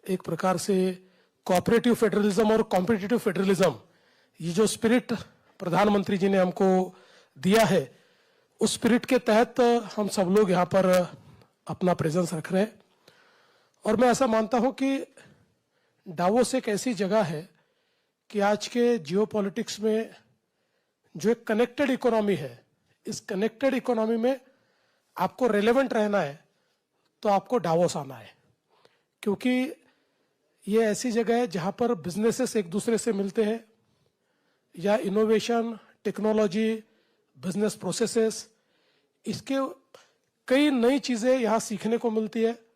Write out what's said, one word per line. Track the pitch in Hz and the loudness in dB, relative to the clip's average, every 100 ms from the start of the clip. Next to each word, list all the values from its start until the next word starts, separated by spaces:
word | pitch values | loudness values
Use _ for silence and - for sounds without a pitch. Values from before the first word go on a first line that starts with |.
| - | -6
एक | 185 | -6
प्रकार | - 165 185 180 | -6 -4 -2 -2
से | - 190 185 180 _ _ _ _ | 0 0 0 -4 _ _ _ _
कोऑपरेटिव | - 180 175 226 240 | 0 0 4 2 2
फेडरलिज्म | 233 220 208 208 190 214 | 2 2 2 0 2 2
और | 226 | 2
कॉम्पिटिटिव | 220 190 180 190 196 240 | 2 0 0 -2 0 -2
फेडरलिज्म, | 214 170 196 190 185 127 _ _ _ _ _ _ | -2 -2 0 2 2 0 _ _ _ _ _ _
ये | 165 | -6
जो | 170 214 | 0 0
स्पिरिट | - 226 247 - 214 - _ _ _ | 2 2 2 0 -10 -10 _ _ _
प्रधानमंत्री | 190 170 208 202 196 202 | -4 0 2 2 0 0
जी | 196 | 2
ने | 196 | 2
हमको | 180 180 190 185 185 - - - _ - | 2 2 2 4 0 -8 -20 -20 _ -4
दिया | 170 214 | 2 4
है, | 202 175 - _ _ _ _ _ _ _ | 4 2 -2 _ _ _ _ _ _ _
उस | 220 | -4
स्पिरिट | - 233 240 - | 0 0 0 2
के | 254 | 0
तहत | - 214 233 - 240 233 208 - | 2 2 2 2 2 2 -2 -6
हम | 202 | -4
सब | - | -2
लोग | 180 202 202 | 2 4 4
यहाँ | 175 180 | 2 2
पर | 196 185 185 180 - - - _ _ - | 2 4 2 0 -8 -20 -20 _ _ -14
अपना | 160 180 | -2 0
प्रेजेंस | 170 156 165 170 | 0 0 -2 -2
रख | 165 - | -6 -4
रहे | 185 | -2
हैं। | 220 - _ _ _ _ _ _ _ _ _ _ | -2 -6 _ _ _ _ _ _ _ _ _ _
और | 214 220 | -2 2
मैं | 247 | 4
ऐसा | 226 262 | 4 2
मानता | 220 220 247 | 0 0 0
हूँ | 247 | 0
कि | - 269 269 - - - _ _ _ _ _ _ _ - | 0 -2 -2 -6 -16 -20 _ _ _ _ _ _ _ -16
डावोस | 160 175 233 240 | -2 2 2 2
एक | 262 240 | 0 -2
ऐसी | 202 254 | -4 -4
जगह | 190 196 214 | -4 0 0
है | 175 156 175 _ _ _ _ _ _ _ _ | 0 -4 -12 _ _ _ _ _ _ _ _
कि | 208 | -2
आज | 202 208 - | 0 0 -2
के | 240 240 233 | 0 2 2
जियोपॉलिटिक्स | 147 185 214 214 196 240 220 - | 0 -2 0 -2 -4 -6 -8 -4
में | 220 220 226 - _ _ _ _ _ _ _ _ _ 165 | -2 -2 -4 -14 _ _ _ _ _ _ _ _ _ -4
जो | 196 | -2
एक | 226 - | -2 -2
कनेक्टेड | 214 240 - 285 | -2 -2 0 -2
इकोनॉमी | 254 247 226 208 | 2 2 2 0
है, | 170 127 120 _ _ _ _ - | -2 -4 -14 _ _ _ _ -12
इस | 208 | -12
कनेक्टेड | - 196 220 226 269 | -8 -4 -4 -2 -2
इकोनॉमी | 262 - 233 220 226 | -2 -2 -2 0 0
में | 240 269 _ _ _ _ _ _ _ - | 0 -2 _ _ _ _ _ _ _ -4
आपको | 185 - 247 | -4 0 0
रिलेवेंट | 202 208 240 262 | 2 2 2 0
रहना | 226 214 202 | 0 0 0
है, | 151 147 _ _ _ _ _ _ _ _ | -2 -8 _ _ _ _ _ _ _ _
तो | 214 | 0
आपको | 196 - 247 | 0 0 -2
डावोस | 170 165 170 170 | 0 2 2 -2
आना | 135 | -10
है, | 127 107 _ _ _ _ _ _ _ _ _ | -16 -20 _ _ _ _ _ _ _ _ _
क्योंकि | - 190 254 254 262 - _ _ _ _ _ _ _ _ - | -4 -2 0 0 -2 -8 _ _ _ _ _ _ _ _ -2
ये | 220 | 0
ऐसी | 220 202 254 | 2 0 -2
जगह | 226 226 233 | -2 0 0
है | 247 | 0
जहाँ | 170 170 | -4 -6
पर | - 240 | -2 -2
बिजनेसेस | 208 160 170 226 214 254 226 | -2 -4 0 0 0 -2 -2
एक | 170 | -4
दूसरे | 196 - 220 | -4 -2 -2
से | - | -2
मिलते | 196 196 226 | -2 -2 -2
हैं | 208 226 - _ _ _ _ _ _ _ _ _ _ - | -2 -2 -10 _ _ _ _ _ _ _ _ _ _ -6
या | 202 220 | -2 0
इनोवेशन, | 208 202 220 220 - 233 233 220 _ _ | 0 0 2 2 2 -2 -2 -8 _ _
टेक्नोलॉजी, | 208 - 214 214 214 190 220 220 - _ _ _ _ _ | -8 -2 0 2 0 0 -2 -4 -10 _ _ _ _ _
बिजनेस | 175 185 208 | -8 -2 -4
प्रोसेसेस, | - 185 170 220 233 220 208 - _ _ _ _ _ _ _ - | -4 -8 -4 -2 0 0 -2 -14 _ _ _ _ _ _ _ -10
इसके | 175 - 269 262 - _ - _ _ _ _ - | -10 -4 -4 -4 -10 _ -20 _ _ _ _ 0
कई | 262 294 | 2 4
नई | 269 233 277 | 4 2 0
चीज़ें | - 233 247 262 | -2 -2 2 2
यहाँ | 220 220 | 2 0
सीखने | - 202 214 226 | -2 -6 -2 -2
को | 233 | 0
मिलती | 220 220 233 | -2 -4 -2
है। | 226 233 _ | -2 -2 _